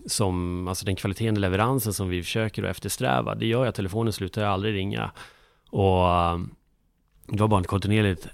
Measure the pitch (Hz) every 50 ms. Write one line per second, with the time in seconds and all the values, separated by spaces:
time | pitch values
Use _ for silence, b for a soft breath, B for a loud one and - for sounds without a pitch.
0 | - - - - 110 95 92 90 90 90 90 90 92 90 95 - - 101 95 -
1 | - 101 95 - 113 113 107 104 98 92 92 95 107 120 135 131 104 110 95 -
2 | 98 90 90 87 87 - - 113 110 107 - - 98 95 92 - - 101 - -
3 | 127 131 127 127 113 107 104 110 110 113 113 123 131 113 101 - 98 92 98 110
4 | 113 113 101 - 98 90 - 110 107 101 98 95 101 110 107 98 92 101 110 113
5 | 110 98 B B B B B B B B B B B B - - 98 95 92 90
6 | 90 90 87 87 87 85 85 87 90 - - - _ _ _ _ _ _ _ _
7 | _ _ _ _ _ - - 101 107 107 107 95 87 - - 98 - 95 104 110
8 | 107 101 90 - - -